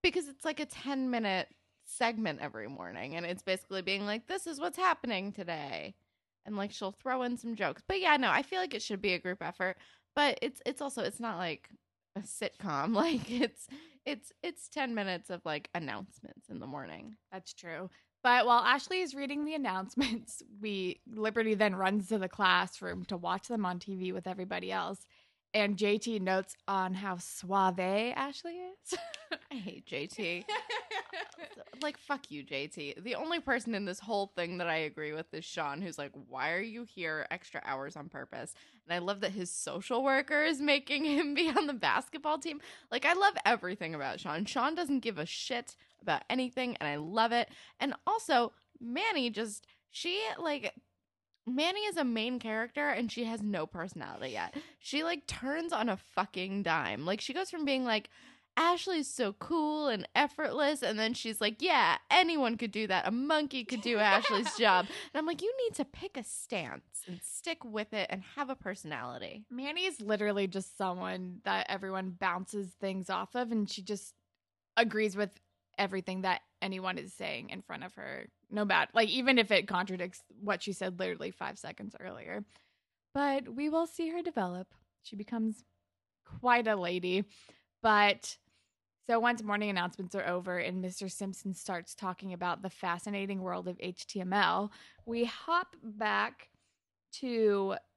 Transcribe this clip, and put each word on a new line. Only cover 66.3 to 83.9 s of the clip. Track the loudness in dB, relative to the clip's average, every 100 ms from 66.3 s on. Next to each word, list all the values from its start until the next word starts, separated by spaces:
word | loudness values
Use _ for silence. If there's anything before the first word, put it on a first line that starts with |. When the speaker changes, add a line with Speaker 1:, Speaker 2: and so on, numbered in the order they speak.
| -10 -6 -4 -4 -8 _ -12 -10
Speaker 1:
and | -10
stick | -10 -8 -6 -8
with | -6 -6 -4
it | -2 -2
and | -4 -8 -8
have | -6
a | -6
personality." | -6 -8 -6 -6 -6 -8 -8 -10 -12
Speaker 2:
Manny | -8 -6 -2 -2
is | -2
literally | 0 2 4 2 2
just | -2 -6 -4
someone | -2 -2 -4 -6 -8 -6 0
that | 0 2
everyone | -2 -2 -4 -4
bounces | 0 0 0 -4 -6 -6 -4
things | -4 -2 -2
off | -2 -2 -2
of, | 0
and | 0 0
she | -4
just | -6 -6 -8 -20 _ _ _ _ _ 4
agrees | 4 4 2 2
with | -2 -4 _ _ _ -2
everything | 0 0 -4 -2
that | 2 0 _ _
anyone | -4 -2 -2 -2
is | -6
saying | -8 -6 -6 -8
in | -12
front | -10 -10 -10
of | -12
her. | -10 -10 -12 _ _
No | -2 6
matter, | 6 6
like, | 4 4
even | 4 6 6
if | 8
it | 6 6
contradicts | 0 0 -2 -6 -8 _ -8
what | 0 0
she | 0
said | -2 -4 -2
literally | -4 -2 -6
five | -6 -8 -8
seconds | -12 -10 -12 -12
earlier. | -12 -12 -8 -8 -10 _ _ _ _ _ _
But | -2 0 0 -2
we | -2 0
will | 2
see | 0